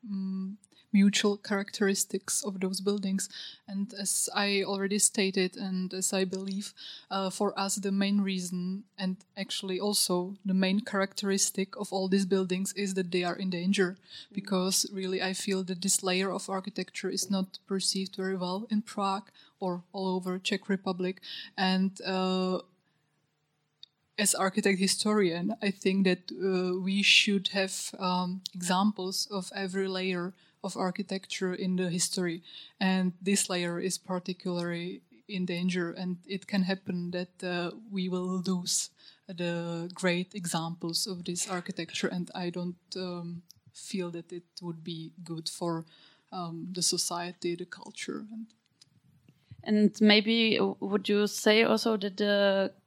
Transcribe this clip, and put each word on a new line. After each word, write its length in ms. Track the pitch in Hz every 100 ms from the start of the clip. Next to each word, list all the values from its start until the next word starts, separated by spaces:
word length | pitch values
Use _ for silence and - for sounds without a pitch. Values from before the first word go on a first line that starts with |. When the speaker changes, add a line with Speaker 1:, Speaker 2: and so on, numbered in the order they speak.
| 233
Speaker 1:
mm, 440 | 196 190 190 190 208 _ _ _
mutual 440 | 208 202 196 208 202
characteristics 1040 | - 202 202 - 196 196 - 196 - -
of 160 | 208 190
those 220 | 185 190
buildings. 480 | 190 208 190 190 - - - - -
And 280 | 196 202
as 340 | - 196 - - 202
I 260 | 202 202 190
already 340 | 196 196 208
stated, 560 | - - 190 190 185 -
and 380 | 196 185 185
as 180 | 185 185
I 140 | 190 190
believe, 480 | 190 196 196 208 - - - -
uh, 200 | 190 190
for 280 | 185 202 196
us 180 | 196 196
the 180 | 196
main 260 | 196 196 202
reason, 640 | 196 185 180 180 180 190 - -
and 180 | 190 185 - -
actually 420 | 190 - 196 185
also 560 | 208 202 - 180 180 196
the 100 | 190
main 280 | 190 185 202
characteristic 960 | 233 196 196 - 202 196 - - 190 -
of 160 | 196
all 160 | 190 190
these 160 | 196 190
buildings 480 | 190 185 185 190
is 220 | - 202 190
that 160 | 180
they 120 | 180
are 140 | 175 170
in 120 | 190
danger. 420 | 175 180 196 180
Speaker 2:
Mm. 420 | 190 _ - -
Speaker 1:
Because 520 | - - 185 185 190 -
really 300 | 196 190 185
I 100 | 185
feel 320 | 190 - 190
that 180 | 185 180
this 220 | 196 -
layer 260 | 190 180 196
of 200 | 185 -
architecture 600 | 190 185 - 180 - 185
is 220 | 190 -
not 280 | 196 190 - _
perceived 500 | 196 - 190 190 -
very 180 | 190 190
well 320 | 180 190 233
in 120 | 214
Prague 500 | - - 196 190 - - - _
or 220 | 185 175 175
all 200 | 196 190
over 260 | 185 185 185
Czech 280 | - 196 -
Republic. 540 | 196 196 180 180 185 - - - -
And, 440 | 185 185 190 190
uh, 580 | - 190 185 185 185 185 - _ _ _ _ _ _ _ _ _ _ _ - _ _ -
as 180 | 202 -
architect 420 | 190 214 202 190
historian, 760 | 190 - 214 214 185 170 185 226
I 100 | 202
think 320 | 190 190 190
that, 300 | 185 180 -
uh, 440 | - 190 185 185 180
we 200 | 185 196
should 460 | 196 - - 202 190
have, 420 | 196 190 - - -
um, 440 | 185 180 180 185 -
examples 720 | 185 175 185 208 208 185 190 -
of 220 | 202 185 196
every 320 | 196 196 190
layer 460 | 185 185 180 175 - _ _
of 140 | 190 -
architecture 760 | 185 180 196 190 - - 185 180
in 200 | 185 185
the 140 | 180
history. 540 | 175 - - 175 170 - - - _
And 340 | 190 185 185 175
this 300 | 185 202 -
layer 300 | 180 175 175
is 180 | 185 -
particularly 1040 | - 185 180 185 185 175 175 170 175 196 _ - -
in 200 | 202 180
danger, 420 | 175 180 180 170
and 280 | 170 185 175 -
it 180 | 190 -
can 160 | 202
happen 480 | 185 190 - 180 175
that, 340 | 180 180 _
uh, 280 | 185 175 175 - 220
we 200 | 196 185
will 340 | 180 180 185 180
lose 460 | 185 175 - - _ - - -
the 640 | 175 175 170 170 170 175 180
great 400 | 185 175 180 214
examples 720 | 170 165 165 165 170 165 -
of 160 | 180
this 260 | 170 175 -
architecture, 580 | 185 175 185 165 - 202
and 220 | 180 170 -
I 160 | 175
don't, 260 | 175 180 175 _ 185
um, 460 | 185 175 170 170 - - -
feel 380 | - - 196 175
that 200 | 170 170
it 120 | 175 175 -
would 220 | 175 165
be 300 | 160 165 160 -
good 260 | 165 160 160
for, 340 | - 175 165 160 _ - _ _
um, 360 | 185 170 165 170
the 100 | 180
society, 720 | 170 175 - 170 175 175 175 170
the 100 | 180
culture. 600 | - - - - - 208
And 140 | 220 226 _ _ _ - _ _ _ _ _ _ -
Speaker 2:
And 380 | - 214 208 -
maybe, 580 | 214 208 208 226 226 -
uh, 140 | 196 -
would 280 | 196 202 190
you 200 | 208 208
say 360 | - 220 214
also 340 | 226 220 233 220
that 200 | 202 190
the 540 | 208 202 202 196 190 -